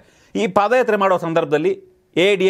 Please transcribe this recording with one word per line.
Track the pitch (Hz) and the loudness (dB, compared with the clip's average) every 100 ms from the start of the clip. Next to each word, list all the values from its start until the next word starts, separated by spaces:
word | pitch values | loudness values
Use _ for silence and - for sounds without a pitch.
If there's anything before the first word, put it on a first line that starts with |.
| _ _ _ | _ _ _
ಈ | 196 208 202 | -6 0 0
ಪಾದಯಾತ್ರೆ | 214 254 233 208 | 2 0 0 0
ಮಾಡುವ | 196 180 165 | 0 0 0
ಸಂದರ್ಭದಲ್ಲಿ | 165 151 151 175 190 - _ _ 156 | -2 0 -2 -2 -6 -12 _ _ -2
ಎ | 196 | 0
ಡಿ | 196 | 2